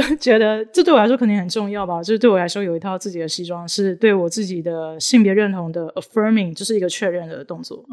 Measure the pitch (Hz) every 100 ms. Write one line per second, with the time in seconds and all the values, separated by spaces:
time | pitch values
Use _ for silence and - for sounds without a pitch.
0 | 269 302 233 220 214 214 220 359 330 262
1 | 220 254 226 202 180 220 202 208 185 170
2 | 170 220 226 185 175 202 190 165 196 185
3 | 208 170 160 - 175 175 175 - 196 180
4 | 220 196 170 220 190 180 165 165 160 160
5 | - 247 202 196 208 185 165 170 160 185
6 | - 226 214 220 180 160 202 214 180 -
7 | 196 175 160 139 139 170 247 - 277